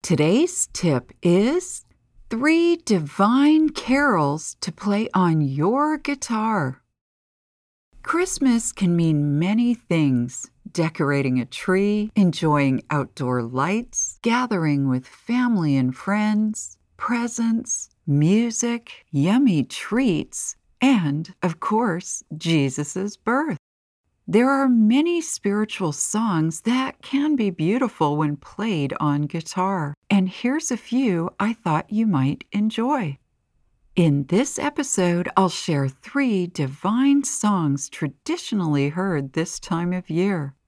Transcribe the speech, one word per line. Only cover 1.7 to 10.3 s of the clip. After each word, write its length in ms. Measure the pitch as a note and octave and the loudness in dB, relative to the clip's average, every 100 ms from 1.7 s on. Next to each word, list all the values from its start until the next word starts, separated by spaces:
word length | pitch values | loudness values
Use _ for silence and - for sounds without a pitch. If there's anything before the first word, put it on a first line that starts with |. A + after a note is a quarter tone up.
| - _ _ _ - - | -14 _ _ _ -20 -10
three 460 | A3+ D4 E4 E4+ E4+ | -2 2 2 2 0
divine 840 | - G3 C#3+ - G3+ B3+ C#4+ D#4 D#4 | 0 0 0 0 2 4 6 4 2
carols 880 | - - C4 C#4+ F#3 C#3+ D#3 - - | -2 0 2 4 2 2 -2 -8 -10
to 120 | - | -10
play 360 | - G#3 G3+ A3+ | -6 -2 -2 0
on 260 | G3 F3+ D#3+ | 2 2 2
your 560 | C#3+ C3+ E3 C4 D4+ D#4 | 0 0 0 2 0 -2
guitar. 840 | D4 C#4 - A3 A3 G#3+ C3+ C3 _ _ _ _ _ _ _ _ _ _ _ - | -4 -6 -4 -4 -2 -2 -4 -6 _ _ _ _ _ _ _ _ _ _ _ -16
Christmas 680 | - E4 F#4 - C4+ A#3 - | -6 -2 -2 0 2 2 -2
can 240 | - F#3 E3+ | -2 0 2
mean 420 | E3 D3+ D3 C#3+ | 2 2 0 0
many 360 | F3+ G#3+ A#3+ | 0 0 0
things. 760 | A#3 _ E3 C#3+ B2+ A#2+ | -2 _ 0 2 2 -2